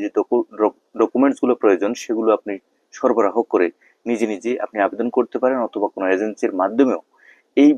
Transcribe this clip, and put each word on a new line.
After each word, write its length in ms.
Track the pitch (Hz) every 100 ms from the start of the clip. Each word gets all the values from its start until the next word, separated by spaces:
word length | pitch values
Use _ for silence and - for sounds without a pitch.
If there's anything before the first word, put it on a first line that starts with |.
যে 60 | 101 -
ডকু-, 320 | - 120 - 107
ডক-, 200 | 107 - _ 110
ডকুমেন্টসগুলো 540 | - 123 139 131 127 123
প্রয়োজন, 280 | 110 92 101 123
সেগুলো 260 | - 110 113 104
আপনি 160 | - 98 - _ _
সরবরাহ 420 | - 127 113 101 101 113
করে 140 | 101 87 - _ _ -
নিজে 200 | 117 110
নিজে 180 | 101 110 123
আপনি 140 | - 110 95
আবেদন 220 | 98 117 127
করতে 200 | 117 120
পারেন, 160 | 127 131 110
অথবা 180 | 107 101
কোনো 120 | - 95
এজেন্সির 380 | 95 107 101 117 95
মাধ্যমেও 400 | 95 113 135 92 - _ _ _ _ -
এই 140 | 143